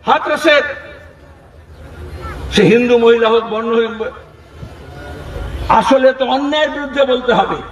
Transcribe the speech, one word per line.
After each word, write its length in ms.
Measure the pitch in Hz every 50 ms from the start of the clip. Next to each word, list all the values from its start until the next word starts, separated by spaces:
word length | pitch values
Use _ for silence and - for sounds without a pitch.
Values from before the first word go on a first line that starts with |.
| -
হাতরাসের, 560 | - 277 311 - 302 302 - - 320 294 - - - - - - - - - - - - - - - - - - - - - - - - - - - - - - - - - - - - - - -
সে 100 | - 208
হিন্দু 360 | 190 160 220 240 247 240 247 240
মহিলা 300 | 233 233 233 226 226 220
হোক, 160 | 226 226 226
বর্ণ 420 | - 220 220 226 233 233 226 226
হোক, 200 | 214 214 214 220 254 - - - - - - - - - - - - - - - - - - - - - - - - - - - - - - - -
আসলে 440 | - 220 - - 269 262 262 262
তো 140 | 262 - 262
অন্যায়ের 440 | 240 254 277 285 285 302 302 311 294
বিরুদ্ধে 340 | 302 285 285 262 240 285 269
বলতে 280 | 254 254 - - 247
হবে। 240 | 220 202 190 185 180 - - -